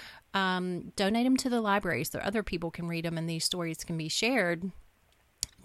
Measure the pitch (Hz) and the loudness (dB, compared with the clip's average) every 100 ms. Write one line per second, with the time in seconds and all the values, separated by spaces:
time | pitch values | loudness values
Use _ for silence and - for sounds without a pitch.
0 | - - _ 196 185 180 180 175 180 - | -18 -20 _ 0 2 2 0 -4 -6 0
1 | 196 233 254 262 254 240 214 202 185 131 | 2 4 4 4 4 2 4 2 2 0
2 | 156 - - 214 - 175 170 - 170 165 | -2 -2 -2 -2 -2 -4 -4 -6 -4 -4
3 | 165 165 165 165 - 180 165 160 - 165 | -2 -2 -2 -2 -2 -2 -4 -6 -6 -4
4 | 156 - 226 262 175 170 190 - - _ | -2 0 2 2 2 0 -4 -10 -20 _
5 | _ _ _ - - - | _ _ _ -10 -10 -10